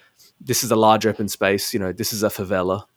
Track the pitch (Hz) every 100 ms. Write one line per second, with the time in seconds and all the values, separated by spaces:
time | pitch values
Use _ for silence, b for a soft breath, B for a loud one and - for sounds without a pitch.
0 | b b b _ - 123 123 113 107 110
1 | 107 101 104 - 98 98 - 113 95 90
2 | 110 107 104 - 95 95 92 98 -